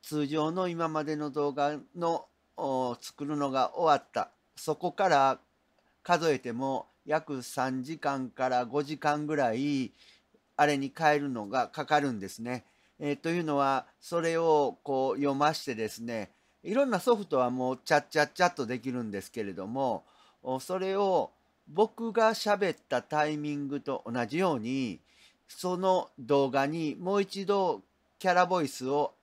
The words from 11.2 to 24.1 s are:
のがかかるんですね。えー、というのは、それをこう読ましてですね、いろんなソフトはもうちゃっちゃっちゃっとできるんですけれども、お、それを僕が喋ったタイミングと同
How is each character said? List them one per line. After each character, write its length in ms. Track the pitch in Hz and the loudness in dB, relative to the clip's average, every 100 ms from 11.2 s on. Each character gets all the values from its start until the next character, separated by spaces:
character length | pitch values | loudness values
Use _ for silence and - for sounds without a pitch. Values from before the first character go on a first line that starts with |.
| 143 | 2
の 180 | 120 104 | -4 -4
が 200 | 127 117 | -2 -2
か 180 | - 139 | -4 2
か 140 | 147 | 2
る 120 | 143 | 2
ん 80 | 113 | -2
で 80 | 95 | -8
す 120 | - | -10
ね。 260 | 117 123 - _ _ - | -8 -8 -10 _ _ -10
え 120 | 147 | -6
ー、 40 | 143 | -4
と 140 | 165 | -2
い 100 | 170 | -2
う 40 | |
の 120 | 160 143 | 0 2
は、 300 | 139 135 - _ | 2 2 -2 _
そ 220 | - 170 | -6 -2
れ 160 | 165 165 | 0 2
を 400 | 165 151 139 - | 4 6 4 0
こ 320 | - 135 131 110 | -2 0 0 0
う 20 | |
読 160 | 143 | 0
ま 200 | 139 147 | 2 2
し 100 | 160 | 2
て 100 | - | -4
で 140 | 113 110 | -4 -6
す 120 | - | -6
ね、 300 | 117 117 98 _ _ _ | -6 -6 -8 _ _ _
い 120 | 151 | -4
ろ 100 | 226 | 0
ん 60 | 277 | 2
な 100 | 202 | 2
ソ 160 | 254 233 | 2 2
フ 80 | |
ト 140 | 202 139 | 2 0
は 100 | 123 | 2
も 240 | 127 127 | 0 -4
う 60 | 131 | -4
ち 100 | - | 2
ゃ 60 | 151 | 2
っ 80 | - | 2
ち 100 | 151 | 0
ゃ 40 | |
っ 60 | 147 | 0
ち 80 | - | 2
ゃ 60 | 180 | 0
っ 60 | |
と 120 | - 117 | 2 -6
で 140 | 127 | -6
き 120 | 123 | -6
る 120 | 123 | -6
ん 60 | 113 | -6
で 120 | 101 | -6
す 100 | 95 | -8
け 100 | 117 | -8
れ 120 | 101 | -8
ど 120 | 92 98 | -6 -8
も、 380 | 127 135 98 - _ _ _ | -2 -2 -2 -8 _ _ _
お、 180 | 131 131 | -6 -6
そ 180 | - 185 | -4 -4
れ 180 | 185 196 | -2 0
を 340 | 202 175 110 _ _ _ - | 2 2 0 _ _ _ -6
僕 460 | 151 214 - 233 | 0 0 0 -4
が 220 | 220 220 | 2 2
喋 400 | 220 208 208 190 | 2 0 2 0
っ 40 | 151 - | -2 -2
た 100 | 123 | -4
タ 260 | - 151 151 | -2 -2 0
イ 120 | 151 | -2
ミ 180 | 147 143 | -4 -4
ン 120 | 143 | -4
グ 120 | 139 | -6
と 240 | - 131 | -6 -8
同 220 | - | -4